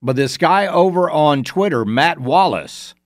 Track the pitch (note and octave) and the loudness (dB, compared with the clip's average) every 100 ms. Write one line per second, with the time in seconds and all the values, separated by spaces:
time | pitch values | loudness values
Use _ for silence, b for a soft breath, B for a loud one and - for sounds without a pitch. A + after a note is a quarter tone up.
0 | A#2+ C3 C3+ - E3 F#3+ G3+ E3+ F#3+ F3+ | -4 -2 -2 0 2 2 2 2 2 2
1 | F3 D#3 D3+ C#3 - F#3 G3+ C3 G#2+ A#2+ | 0 2 2 2 -2 -2 0 0 -2 0
2 | E3 D#3 B2+ E3+ F#3 F#2 C#2+ - - - | 0 0 0 2 2 -2 -8 -16 -20 -20